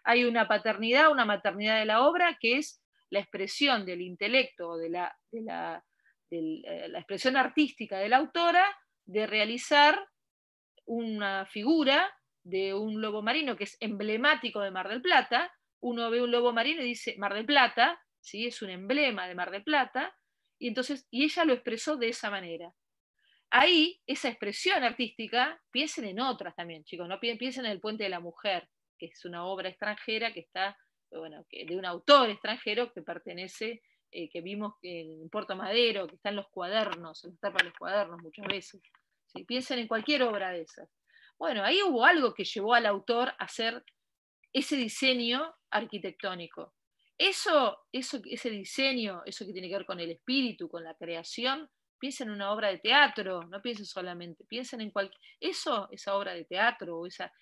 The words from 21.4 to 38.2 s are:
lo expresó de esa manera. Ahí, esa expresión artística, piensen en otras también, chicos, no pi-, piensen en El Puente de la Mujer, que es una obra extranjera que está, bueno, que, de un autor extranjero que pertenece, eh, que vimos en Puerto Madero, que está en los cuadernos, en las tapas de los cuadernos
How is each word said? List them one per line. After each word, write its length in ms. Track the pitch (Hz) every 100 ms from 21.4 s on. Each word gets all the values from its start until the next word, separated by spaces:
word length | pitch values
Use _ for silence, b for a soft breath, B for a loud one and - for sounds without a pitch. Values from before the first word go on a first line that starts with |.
lo 100 | 320
expresó 440 | 247 - 220 311 294
de 120 | 233
esa 200 | - 214
manera. 420 | 196 175 165 170 _ _ _ _ _ _ _ -
Ahí, 500 | 240 320 339 330 - -
esa 240 | 294 262
expresión 540 | 220 202 208 370 370
artística, 800 | 240 240 233 - 220 233 285 330 _
piensen 340 | 247 302 - 214
en 140 | 190
otras 360 | 262 220 185 -
también, 280 | 170 160
chicos, 240 | 151 175 175
no 120 | 196
pi-, 160 | 233 226
piensen 300 | 254 254 233
en 60 |
El 100 | 190
Puente 220 | 214 214
de 60 | 196
la 100 | 175
Mujer, 500 | 170 - 208 175 - _ _ -
que 100 | 185
es 180 | - 180
una 200 | 175 180
obra 240 | 190 185
extranjera 600 | 185 208 208 - 220 226
que 80 | 220
está, 360 | - 185 196 202 _ _ _
bueno, 360 | 160 160 151 -
que, 160 | - -
de 100 | 180
un 100 | 185
autor 440 | 175 277 285 233
extranjero 640 | 202 214 240 - 214 226
que 80 | 190
pertenece, 800 | - 170 175 175 185 - 220 226 _ _ _
eh, 180 | - 165
que 120 | 175
vimos 340 | 175 202 208 -
en 460 | 180 170 160 160 160
Puerto 260 | 208 202 185
Madero, 520 | 185 226 233 208 175
que 80 | -
está 140 | 202
en 60 | 202
los 140 | 202
cuadernos, 760 | 190 175 220 202 175 165 160
en 80 | 175
las 80 | 170
tapas 240 | 202 185
de 60 | 175
los 80 | -
cuadernos 440 | 175 208 170 170